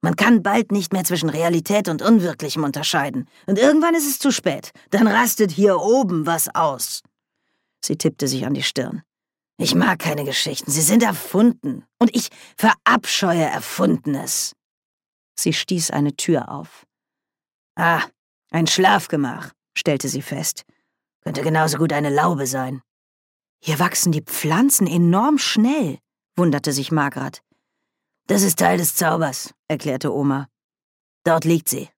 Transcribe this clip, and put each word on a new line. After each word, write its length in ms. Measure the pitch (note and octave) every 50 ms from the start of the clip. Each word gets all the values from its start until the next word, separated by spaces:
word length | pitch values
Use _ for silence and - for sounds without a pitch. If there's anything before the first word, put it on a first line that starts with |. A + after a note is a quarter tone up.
| -
Man 140 | E3+ E3
kann 260 | - G#3 A3+ A#3+ A3 E3
bald 300 | G3 G3 A3+ A3+ - G3
nicht 200 | G3+ F3+ - G3
mehr 120 | F#3+ F3
zwischen 240 | E3 F3 E3+ D#3 D#3+
Realität 600 | - D#3 E3 E3+ E3+ E3+ D#3+ - G3+ G#3+ F#3+ F3+
und 120 | E3 D3
Unwirklichem 640 | - G3+ A#3 A3 F3 F3 D3+ - D#3+ C#3+ - E3+ D#3
unterscheiden. 640 | C#3+ C3+ D3 D3 - - D#3+ C#3 C#3+ B2+ C3 B2 _ _ _ _
Und 120 | - G3 G3
irgendwann 360 | A#3+ C#4+ D4+ D#4 D4+ E4+ E4
ist 120 | E4 D4 D4
es 100 | C4 -
zu 120 | - C#4
spät. 420 | - - - F3+ C#3 - - - _ - _ _
Dann 160 | - G3+ A3+
rastet 440 | G#3+ G3+ A3+ A#3+ A#3 - - G#3+ F#3+
hier 300 | D#3 D3 G3+ G3+ F#3+ E3+
oben 460 | C#3+ G3+ A#3 C4+ C4 F#3 F3+ D#3+ D#3
was 280 | D#3+ E3 D#3+ - - -
aus.“ 480 | - E3 D3+ C#3 A#2+ - - - - _ _ _ _ _ _ _ _ _ _ _ _ _ _ _ _ -
Sie 140 | - D#3
tippte 320 | D#3+ - D#3+ D#3+ _ C#3+ C3+
sich 160 | C3+ C3 -
an 100 | C3 -
die 80 | - C3
Stirn. 400 | - - C#3 B2+ - - D3+ - _ _ _ _ _ _ _ _ _ _
„Ich 180 | _ E3 D#3+ -
mag 240 | E3+ F3+ A3+ F#3 -
keine 260 | - E3 D3+ D3+ C#3+
Geschichten, 460 | C#3 C3 - - D#3+ C#3+ - - -
sie 120 | C#3 D3+ D#3+
sind 200 | - G#3 A#3 A#3
erfunden. 840 | A3 F#3+ - - - - F#3 A3 A#3+ - - - C#3+ B2+ - - _ _ _
Und 160 | A#3+ A3+ -
ich 140 | A#3+ - - - - - - _
verabscheue 880 | - - A3 - _ _ - A#3+ B3 - - - - - F#3 E3+ E3+ D#3+
Erfundenes.“ 1080 | C#3 - - - - - - - - E3 D#3+ - D3+ C#3+ C3+ - - - - - - - _ _ _ _ _ _ _ _ _ _ _ _ _ _ _ _
Sie 200 | - - F3 D#3+
stieß 360 | - - - F#3+ F3 D#3+ -
eine 240 | - D3+ C#3+ D3 C#3
Tür 340 | - - - E3 C#3 - -
auf. 360 | - C#3+ E3 D#3+ - - _ _ _ _ _ _ _ _ _ _ _ _ _ _ _ _ _ _ _
„Ah, 280 | - E3+ E3+ E3+ D#3 - - _ _ _ _ _ _ _ _
ein 160 | - E3 E3
Schlafgemach“, 840 | D#3 - - F#3 F#3+ G3+ G3 - - - D3+ C#3+ B2 A2 - - - _ _ _ _ _
stellte 340 | - - E3 D3 C3 - C3+
sie 140 | B2+ C3+ D#3
fest. 420 | - D3 C#3 D#3+ - - - - _ _ _ _ _ _ _ _ _ _ _ _
„Könnte 200 | D#3+ D#3 C#3 -
genauso 340 | E3 D#3 D#3+ D#3+ D#3 D3
gut 160 | C#3+ E3 D#3 D3+
eine 160 | D3 D3 D3
Laube 380 | C#3 C#3+ D3+ F3 F3 C#3 C#3
sein.“ 340 | B2+ C3 C3+ C3 C3 C3+ C3 _ _ _ _ _ _ _ _ _ _ _ _ _ _ _ _ _
„Hier 160 | - D#3 C#3
wachsen 340 | F3 F3+ - - - F3+ D#3+
die 100 | D3+ -
Pflanzen 640 | - - - - D#3 D#3+ F3+ B3 C#4 C4 - G3+
enorm 500 | E3 D3 F3 F3 E3+ F3 F#3+ A3+ D4 D#4
schnell“, 640 | C4+ - - - - G#3+ B3 C#4+ D#4 B3 D#3+ - - _ _ _ _ _ _ _
wunderte 360 | - F3 E3+ C#3+ C#3+ - D#3 C#3
sich 180 | C3+ C3+ -
Margret. 520 | E3 D#3 C#3+ C#3+ - C3+ C3+ C3+ - - _ _ _ _ _ _ _ _ _ _ _ _ _ _ _ _ _
„Das 160 | - G3 G3+ F#3+
ist 160 | F#3+ E3 -
Teil 200 | F3+ F3 F3+ F3
des 160 | E3+ - -
Zaubers“, 580 | - F3 D#3+ E3 E3+ D#3+ C#3+ C3 - - - - _ _ _
erklärte 460 | D#3 C#3+ - D3+ B2+ C3 - D3 G2+
Oma. 340 | C#3 C#3 C#3+ C3+ C3+ C#3 - _ _ _ _ _ _ _ _ _ _ _ _ _ _ _
„Dort 200 | E3+ E3 E3 D#3
liegt 240 | D#3+ E3+ E3 D#3+ -
sie. 220 | - E3+ - - _